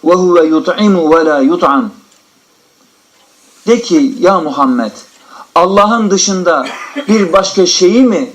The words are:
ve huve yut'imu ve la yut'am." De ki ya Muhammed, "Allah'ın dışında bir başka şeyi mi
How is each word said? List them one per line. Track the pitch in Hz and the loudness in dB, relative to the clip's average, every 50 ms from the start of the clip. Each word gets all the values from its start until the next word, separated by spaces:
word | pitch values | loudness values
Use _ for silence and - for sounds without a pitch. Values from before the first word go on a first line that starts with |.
| - | 2
ve | 156 175 | 2 2
huve | 185 185 180 175 170 160 | 2 2 2 2 2 2
yut'imu | 156 160 160 - 180 - - 208 208 196 180 160 151 160 | 2 0 -2 -2 -2 -4 0 0 0 2 2 2 2 2
ve | 165 160 | 2 2
la | 160 151 143 | 0 0 0
yut'am." | 135 139 175 175 180 147 139 139 117 104 - - _ _ _ _ _ _ _ _ _ _ _ _ _ _ _ _ _ _ _ _ _ _ _ _ _ _ _ _ _ _ _ _ _ | 0 0 0 0 0 0 0 0 -2 -4 -10 -16 _ _ _ _ _ _ _ _ _ _ _ _ _ _ _ _ _ _ _ _ _ _ _ _ _ _ _ _ _ _ _ _ _
De | 208 233 226 | -2 0 0
ki | - - 180 156 139 131 113 117 | 0 0 0 0 0 0 -2 0
ya | 143 180 196 185 | 0 0 0 0
Muhammed, | 160 151 131 143 135 131 127 123 113 107 - - - _ _ _ _ _ - - - _ _ | -2 -6 -4 -2 -2 -2 0 -2 -4 -6 -10 -16 -20 _ _ _ _ _ -20 -20 -20 _ _
"Allah'ın | 165 175 190 196 202 202 214 233 233 220 202 | 0 0 2 2 2 2 2 0 -2 0 0
dışında | 196 190 - - 190 185 180 175 160 143 127 - - - - - - 285 277 | 0 -2 -2 -2 -4 -2 -2 -2 -2 -2 -4 -8 -12 -14 -18 -14 -12 -12 -2
bir | - 214 220 202 170 165 | -2 0 0 0 2 0
başka | 196 185 180 - 202 185 | 0 0 0 0 0 0
şeyi | 175 - - 185 180 208 247 269 | 0 0 0 0 2 4 4 2
mi | 247 208 160 131 - | 2 2 -2 -4 -6